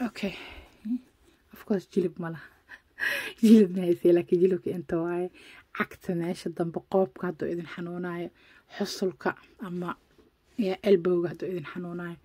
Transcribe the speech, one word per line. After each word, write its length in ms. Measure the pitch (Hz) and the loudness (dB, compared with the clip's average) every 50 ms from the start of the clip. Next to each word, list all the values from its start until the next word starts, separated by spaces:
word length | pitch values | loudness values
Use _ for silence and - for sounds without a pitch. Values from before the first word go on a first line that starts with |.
| 254 220 | -6 -6
Okay. 260 | - - - 190 180 - - - - - - - _ _ - 214 247 247 - _ _ _ _ _ _ _ _ _ - | -6 -4 -6 -6 -6 -8 -16 -16 -18 -20 -20 -20 _ _ -8 -6 -6 -6 -8 _ _ _ _ _ _ _ _ _ -20
Of 120 | - - | -16 -4
course, 200 | - 214 185 - | -2 -2 -2 -2
jilib 320 | _ - 202 175 175 156 - | _ -2 0 0 -2 -4 -6
ma 100 | 170 165 165 | -10 -8 -8
laha. 160 | 143 - - _ _ _ _ - - _ _ _ - | -10 -14 -18 _ _ _ _ -20 -20 _ _ _ -6
<laughs> 440 | - - - - - - - - | -6 -4 -4 -4 -6 -8 -6 2
Jilib 340 | 226 214 226 220 208 175 180 190 | 8 10 10 10 10 8 4 -2
ma 60 | 180 | 2
haysay, 260 | 175 170 165 - 175 175 | 2 2 4 6 6 6
laakiin 280 | 175 170 - 185 175 | 6 4 2 2 4
jilibka 300 | 180 185 185 175 - - 185 | 4 4 2 2 -2 -4 -6
inta 240 | 180 160 - 180 165 | -6 -6 -4 -2 -2
waaye. 320 | 165 175 175 175 180 180 _ - - - - - - _ - - | -2 -2 -4 -4 -6 -6 _ -14 -20 -20 -20 -20 -20 _ -6 -6
Cagta 380 | 202 - - - - - 180 | -6 -6 -8 -16 -6 -4 -4
meesha 340 | 170 170 170 180 - - 185 | -2 -2 -4 -4 -6 -6 -8
dambe, 300 | 160 - 175 170 156 - - - | -4 -4 -4 -4 -4 -8 -8 -2
qoobka 380 | - 190 190 185 - - - 180 | 0 0 0 0 -2 -6 -6 -6
hadduu 220 | 160 - 156 151 | -6 -4 -6 -6
idin 160 | 170 175 170 147 - | -6 -6 -8 -10 -10
xanuunaayo, 540 | - 175 170 175 175 180 180 170 175 170 175 _ _ _ _ - - _ _ - - | -10 -10 -10 -8 -8 -6 -6 -6 -8 -8 -10 _ _ _ _ -20 -20 _ _ -8 -6
xusulka 560 | 202 196 - - 202 185 - - - - - - - - _ - | -6 -6 -4 -4 -4 -4 -4 -4 -4 -4 -4 -6 -12 -20 _ -14
ama, 360 | 254 180 175 180 180 175 - _ _ _ _ _ - _ _ _ _ _ - - | -12 -10 -8 -8 -6 -8 -10 _ _ _ _ _ -20 _ _ _ _ _ -6 -4
ya, 200 | 214 190 190 - | -2 -2 -2 -2
elbowga 480 | - 208 196 175 165 180 180 175 170 160 | 4 4 4 6 6 2 2 2 0 -2
hadduu 180 | 170 - 175 175 | -4 -6 -8 -6
idin 140 | 190 175 147 - - | -6 -6 -8 -8 -10
xanuunaayo, 440 | 180 175 175 175 175 175 170 170 - _ | -10 -10 -8 -8 -10 -10 -10 -12 -14 _